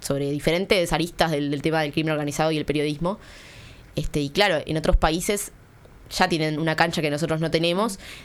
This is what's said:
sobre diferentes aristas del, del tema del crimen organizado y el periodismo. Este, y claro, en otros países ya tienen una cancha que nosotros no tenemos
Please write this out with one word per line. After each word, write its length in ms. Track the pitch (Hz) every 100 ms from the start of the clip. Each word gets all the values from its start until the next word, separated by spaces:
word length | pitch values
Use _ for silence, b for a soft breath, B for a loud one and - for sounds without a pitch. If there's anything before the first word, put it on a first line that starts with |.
sobre 320 | - 139 143
diferentes 600 | 147 160 175 196 202 170
aristas 380 | 156 170 - 170
del, 220 | 147 143
del 100 | 147
tema 180 | 160 160
del 120 | 151
crimen 200 | 160 156
organizado 380 | 151 147 - 160
y 80 | 156
el 60 |
periodismo. 560 | - 147 147 147 175 214 B B B B B B B
Este, 260 | - - 151
y 100 | 143
claro, 300 | 175 202 151 -
en 100 | 156
otros 200 | 156 -
países 560 | 160 165 196 208 - - - - - - -
ya 180 | - 185
tienen 300 | 165 156 151
una 160 | 160
cancha 260 | 156 170 160
que 100 | 151
nosotros 300 | 147 160 160
no 120 | 165
tenemos 480 | 165 170 180 226 196 B B